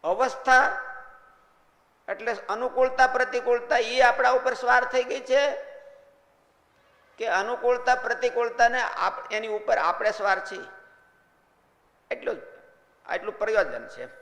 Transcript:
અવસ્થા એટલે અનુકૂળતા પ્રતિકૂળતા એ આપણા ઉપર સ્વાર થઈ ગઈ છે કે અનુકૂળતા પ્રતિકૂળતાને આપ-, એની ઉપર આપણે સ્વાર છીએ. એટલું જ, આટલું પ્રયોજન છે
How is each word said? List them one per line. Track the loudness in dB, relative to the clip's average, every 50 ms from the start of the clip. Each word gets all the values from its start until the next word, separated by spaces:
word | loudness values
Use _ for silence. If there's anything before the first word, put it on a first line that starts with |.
| -2
અવસ્થા | -2 0 0 0 -2 -2 -4 2 4 6 6 6 4 0 -6 -10 -12 -14 -16 -18 -20 -20 -20 _ _ _ _ _ _ _ _ _ _ _ _ _ _ _ _ _ -10
એટલે | -10 -6 -6 -6
અનુકૂળતા | -6 -6 -6 -6 -4 -4 -4 -4 2 2 2 2 4 4 4
પ્રતિકૂળતા | 4 4 2 0 0 0 -4 2 2 0 0 2 0 0
એ | 0 0 0 4 6
આપણા | 6 6 6 4 2 4
ઉપર | 4 4 2 0 -2
સ્વાર | -2 2 4 4 4 4
થઈ | 2 0 -2 0
ગઈ | 0 -4 -8
છે | -2 2 2 2 2 2 -2 -4 -10 -14 -18 -20 -20 -20 -20 -20 _ _ _ _ _ _ _ _ _ _ _ _ _ _ _ _ _ _ _ _ _ _ _ _
કે | -4
અનુકૂળતા | 0 0 0 0 -2 -6 -2 2 0 0 2 2 2 2
પ્રતિકૂળતાને | 2 2 -4 -4 -2 -2 -2 0 0 -2 -2 2 4 4 4 4 2
આપ-, | -2 -2 -2 -2 -2 -2 -2 -4 -10 -6
એની | -6 -6 -6 -4
ઉપર | -6 -6 0 0 0 2
આપણે | 2 0 0 0 -2 -2
સ્વાર | -2 0 0 0 0 0
છીએ. | -2 -10 -12 -12 -14 -16 -20 -20 -20 _ _ _ _ _ _ _ _ _ _ _ _ _ _ _ _ _ _ _ _ _ _ _ _ _
એટલું | -10 -8 -6 -8 -8
જ, | -8 -10 -20 -20 -20 -20 -20 _ _ _ _ _ _ _
આટલું | -6 -6 -6 -6 -8 -6 -4
પ્રયોજન | -4 0 2 2 0 0 -4 -10 -12 -14
છે | -16 -16 -16 -16 -16 -20